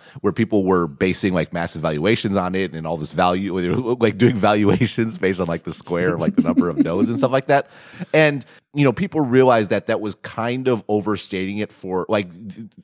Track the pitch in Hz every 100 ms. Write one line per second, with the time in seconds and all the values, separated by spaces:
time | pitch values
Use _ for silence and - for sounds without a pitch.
0 | - - 101 85 110 107 92 92 82 69
1 | 92 85 101 90 - 87 85 82 80 76
2 | 92 127 110 98 90 95 92 80 80 82
3 | 76 76 90 92 98 92 87 117 120 123
4 | 113 101 120 113 104 107 101 92 113 -
5 | 113 98 95 92 85 82 85 80 - 85
6 | 90 85 82 - 78 - 87 78 82 87
7 | 110 117 127 135 - 139 - - - -
8 | 180 156 151 143 - - _ 143 139 110
9 | 196 160 131 127 127 117 98 104 - 107
10 | 104 - - - 113 131 127 113 - 107
11 | 101 98 - 95 95 104 104 - 92 92
12 | 85 107 90 85 104 90 110 -